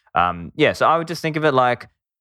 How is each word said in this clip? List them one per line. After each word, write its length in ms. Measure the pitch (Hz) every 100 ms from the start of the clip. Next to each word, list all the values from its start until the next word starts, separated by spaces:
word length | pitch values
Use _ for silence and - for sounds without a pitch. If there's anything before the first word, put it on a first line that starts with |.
| _ -
Um, 360 | 87 85 85 -
yeah, 180 | 127
so 120 | 92 123
I 120 | 165
would 100 | 170
just 140 | 165
think 160 | 160 151
of 80 | 156
it 80 |
like, 340 | 131 123 120 - _ _ _